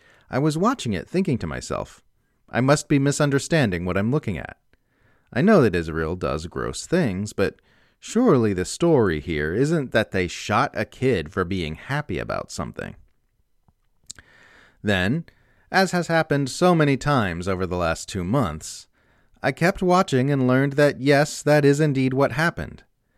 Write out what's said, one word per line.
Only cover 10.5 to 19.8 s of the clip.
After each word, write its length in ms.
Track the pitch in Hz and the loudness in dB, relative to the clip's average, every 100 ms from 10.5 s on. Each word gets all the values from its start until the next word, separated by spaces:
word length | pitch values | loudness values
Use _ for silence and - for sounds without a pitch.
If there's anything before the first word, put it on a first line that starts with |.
| 110 143 | -2 -2
a 100 | - | -4
kid 480 | 107 - 131 101 78 | -8 -4 -2 0 -2
for 120 | - | -4
being 300 | 90 95 78 | -4 -4 -6
happy 460 | 78 - 143 - 78 | -8 -8 -8 -6 -8
about 320 | 55 50 - | -6 -8 -8
something." 420 | - 58 - 50 - _ _ _ _ _ _ _ _ _ _ - - _ _ _ _ _ _ | -10 -10 -10 -12 -14 _ _ _ _ _ _ _ _ _ _ -20 -20 _ _ _ _ _ _
Then, 400 | 101 95 92 156 - - _ _ - | 0 2 2 -2 -6 -18 _ _ -4
as 220 | 175 190 | 0 2
has 160 | 180 165 | 0 0
happened 420 | 165 160 143 135 | 0 2 0 -2
so 280 | - 180 170 | 2 4 4
many 200 | 147 135 | 4 2
times 520 | 147 139 98 85 90 | 0 0 0 -2 -4
over 180 | 92 92 | -2 -2
the 100 | 90 | 0
last 320 | 85 82 - | 0 -2 -6
two 140 | 98 | -6
months, 640 | 87 135 98 78 - - - _ _ _ _ _ | -2 0 -2 -6 -12 -16 -20 _ _ _ _ _
I 80 | 135 | -4
kept 320 | 131 170 180 | 0 0 0